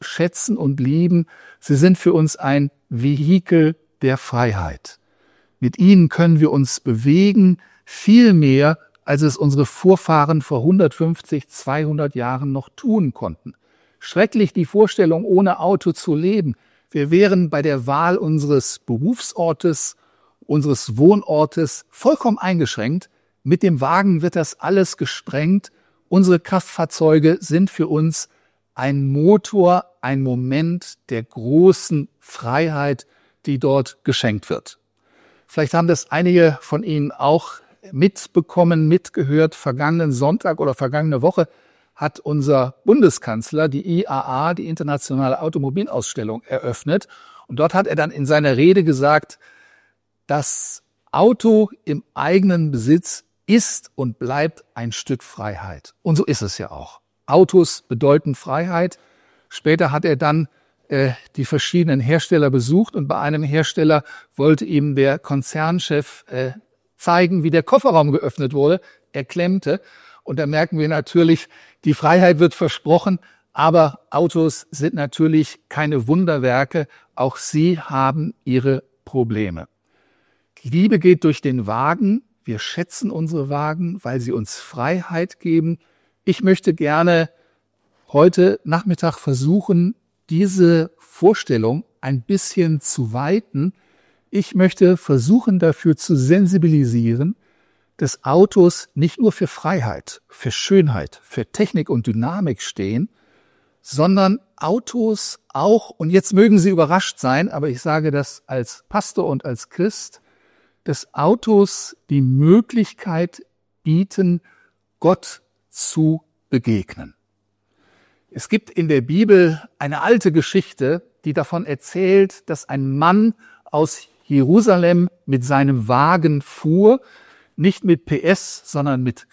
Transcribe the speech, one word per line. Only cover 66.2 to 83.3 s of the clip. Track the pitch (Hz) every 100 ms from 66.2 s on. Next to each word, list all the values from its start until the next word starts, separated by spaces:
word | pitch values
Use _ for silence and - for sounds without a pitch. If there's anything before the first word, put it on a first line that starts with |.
| -
äh, | 127 131 131 _ _ _ _
zeigen, | - 175 180 185
wie | 156
der | 165
Kofferraum | - 269 269 165 147
geöffnet | 143 139 - 135
wurde. | 143 143 185 _ _ _
Er | 143
klemmte. | 135 175 175 190 147 185 _ _ _ _
Und | - 151
da | 143
merken | 156 170 160
wir | 151
natürlich, | 156 - 175 165 160 - _ _ _
die | 156
Freiheit | - 151 180 180 156
wird | 165
versprochen, | - 160 - 147 165 202 185 _ _ _
aber | - 156 165 151 - _
Autos | 143 165 170 160 - -
sind | 143 151
natürlich | 160 143 - 160 156 147 - _
keine | 143 151 143 117
Wunderwerke. | 165 175 147 127 123 139 170 143 _ _ -
Auch | 131 -
sie | - 151 170 165
haben | - 135 135 151 160 -
ihre | - 127 135 131 - _
Probleme. | - 135 113 107 101 82 - _ _ _ _ _ _ _ _ _
Die | 127
Liebe | 160 202 202
geht | 180 170
durch | 160 139
den | 143 127 104
Wagen. | 113 139 170 196 226 - _
Wir | - 107
schätzen | - - 175 - 208
unsere | 160 160